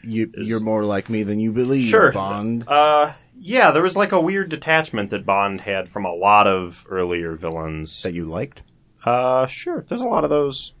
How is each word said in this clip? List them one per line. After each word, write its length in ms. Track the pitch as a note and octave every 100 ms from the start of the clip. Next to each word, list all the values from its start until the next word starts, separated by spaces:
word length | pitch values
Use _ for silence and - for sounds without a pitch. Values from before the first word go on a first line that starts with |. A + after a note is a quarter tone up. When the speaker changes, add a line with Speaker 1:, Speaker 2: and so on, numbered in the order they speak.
Speaker 1:
you, 280 | A#2 A2+ A2
Speaker 2:
is 160 | - G#2+
Speaker 1:
you're 100 | A2+
more 240 | A2 A2
like 260 | G#2 G2+ G2
me 140 | A2+
than 160 | G2+ G#2+
you 120 | A2
believe, 360 | A2 B2+ C3+ A#2+
Speaker 2:
Sure. 220 | A3 D#3
Speaker 1:
Bond. 560 | G#2 G2 G#2 A2 A#2 A#2
Speaker 2:
Uh, 460 | D3 D3+ D3+ D3 - _ -
yeah, 320 | F#3 B3+ F#3+
there 120 | D3+
was, 120 | F3+ F3+
like, 160 | G3+
a 80 | F#3
weird 280 | E3 G3 F#3
detachment 600 | D3 D#3+ D#3+ D#3 A2+ G2+
that 140 | G#2 G2
Bond 360 | G2 G2+ F#2+
had 280 | G#2 G2 F#2
from 160 | G#2+ F#2+
a 80 |
lot 340 | E2+ F#2+ G#2 G2+
of 380 | F#2+ F2+ F2 -
earlier 440 | F#2 F2+ F2 E2+
villains. 680 | D#2+ E2+ D#2+ D#2+ D#2 D#2 -
Speaker 1:
That 100 | F#2+
you 120 | E2+ D#2+
liked? 360 | E2+ C3+ - - _ _ _ -
Speaker 2:
Uh, 400 | B2 B2+ C3 C3
sure. 380 | - F4 E4+ -
There's 120 | A#3+
a 40 | B3
lot 160 | G#3
of 60 | D3+
those, 440 | D3 C#3+ C3+ - _